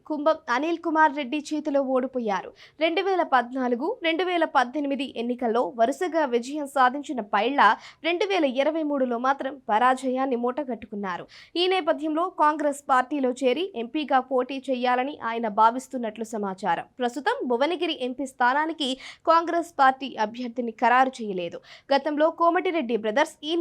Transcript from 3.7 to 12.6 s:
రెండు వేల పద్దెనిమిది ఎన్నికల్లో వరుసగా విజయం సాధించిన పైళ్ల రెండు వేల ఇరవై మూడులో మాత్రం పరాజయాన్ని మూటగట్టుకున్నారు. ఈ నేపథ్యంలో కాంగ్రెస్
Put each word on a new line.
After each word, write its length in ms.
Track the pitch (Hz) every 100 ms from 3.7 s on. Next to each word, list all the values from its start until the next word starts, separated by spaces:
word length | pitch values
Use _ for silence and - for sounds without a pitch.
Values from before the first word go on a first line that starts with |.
| 240 330 508 339
రెండు 180 | 330 370
వేల 160 | 349 311 285
పద్దెనిమిది 500 | 247 294 285 269 269 -
ఎన్నికల్లో 400 | 233 247 240 226 - 240
వరుసగా 440 | 233 285 359 320 285
విజయం 340 | 240 247 302 277
సాధించిన 460 | 277 254 285 285 254 208
పైళ్ల 260 | 202 233 285 208 226 - - 320
రెండు 180 | 339 403
వేల 160 | 381 285 247
ఇరవై 220 | 294 320 302
మూడులో 260 | 285 254 233 262
మాత్రం 260 | 262 269 285 -
పరాజయాన్ని 680 | 214 254 262 269 254 269 233
మూటగట్టుకున్నారు. 840 | 240 247 262 233 - 202 196 170 - - - 330
ఈ 40 | 370
నేపథ్యంలో 520 | 370 320 277 311 302 359 359
కాంగ్రెస్ 380 | 302 311